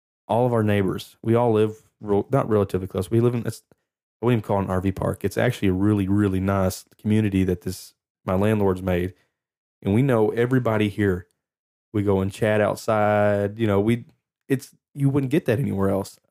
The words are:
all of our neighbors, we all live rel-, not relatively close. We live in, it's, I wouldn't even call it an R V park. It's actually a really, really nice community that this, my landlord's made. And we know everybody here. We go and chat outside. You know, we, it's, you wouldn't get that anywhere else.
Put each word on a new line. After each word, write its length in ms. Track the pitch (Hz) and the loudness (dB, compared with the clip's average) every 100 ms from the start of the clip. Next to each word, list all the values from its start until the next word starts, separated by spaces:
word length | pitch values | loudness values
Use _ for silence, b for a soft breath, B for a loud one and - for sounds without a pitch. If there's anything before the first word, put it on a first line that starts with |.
| _ _ - | _ _ -2
all 160 | 110 | 0
of 80 | 123 | 2
our 100 | 117 | 2
neighbors, 540 | 107 101 95 98 - _ | 2 2 0 -2 -10 _
we 120 | 117 | 0
all 180 | 117 123 | 2 4
live 300 | 107 107 107 _ - | 2 0 -2 _ -10
rel-, 260 | 107 101 - | -2 -2 0
not 180 | 131 - | -2 2
relatively 380 | 107 101 92 95 | 0 0 -4 -4
close. 240 | 95 90 | -6 -2
We 100 | 113 | 2
live 140 | 120 | 2
in, 120 | 120 113 | 0 -6
it's, 160 | - _ _ _ _ _ - | -10 _ _ _ _ _ -4
I 60 | 117 | -2
wouldn't 140 | 120 | 0
even 60 | 101 | 0
call 140 | 101 | -2
it 40 | |
an 60 | 98 | -2
R 100 | 92 | -2
V 120 | 95 | -2
park. 320 | 95 - - | -2 -4 -4
It's 140 | 98 - | -6 -2
actually 300 | 117 - 98 | -2 0 0
a 40 | |
really, 360 | 92 104 104 95 | 0 2 0 0
really 320 | 101 101 95 | 0 0 0
nice 440 | 95 98 92 - - _ | 0 0 0 -4 -14 _
community 440 | 107 107 107 95 | -2 0 2 0
that 180 | 95 87 | 0 -2
this, 320 | 92 90 - _ _ _ | -6 -12 -14 _ _ _
my 100 | - | -4
landlord's 480 | 95 107 107 98 92 | 0 0 2 0 0
made. 320 | 95 90 90 - _ _ _ _ _ _ | -2 -2 -4 -8 _ _ _ _ _ _
And 120 | 98 | 0
we 80 | 107 | 2
know 280 | 139 117 107 | 2 2 2
everybody 580 | 117 120 131 117 107 107 | 0 0 0 0 0 0
here. 380 | 101 101 90 - _ _ _ _ _ _ | 0 0 -2 -6 _ _ _ _ _ _
We 100 | 107 | -2
go 180 | 101 98 | 0 0
and 120 | 95 | 0
chat 280 | - 110 107 | -2 0 2
outside. 960 | 101 98 - 107 104 104 104 101 101 107 | 0 -2 -2 0 2 2 2 0 -2 -2
You 80 | 110 | 0
know, 140 | 98 | 2
we, 240 | 107 120 117 _ _ _ - | 2 -2 -6 _ _ _ -4
it's, 260 | 135 - _ _ | -4 -6 _ _
you 140 | 147 139 | -2 0
wouldn't 200 | 139 131 | 0 0
get 140 | 160 - | 0 0
that 120 | 113 | 0
anywhere 320 | 101 98 98 | 0 0 0
else. 280 | 98 101 - _ | 0 -4 -12 _